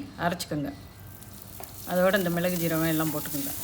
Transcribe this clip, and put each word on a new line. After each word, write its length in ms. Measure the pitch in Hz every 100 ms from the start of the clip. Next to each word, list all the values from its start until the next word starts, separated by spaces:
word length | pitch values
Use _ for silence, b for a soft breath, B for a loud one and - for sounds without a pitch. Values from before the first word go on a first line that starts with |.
| - -
அரைச்சிக்கோங்க. 520 | 170 180 - 151 143 147 - - - - - - - - - - -
அதோட 260 | 180 185 202
இந்த 140 | 175
மிளகு, 260 | 170 180 180
ஜீரகம் 380 | 165 160 165
எல்லாம் 200 | 156 160
போட்டுக்கோங்க. 380 | 147 - 147 214 -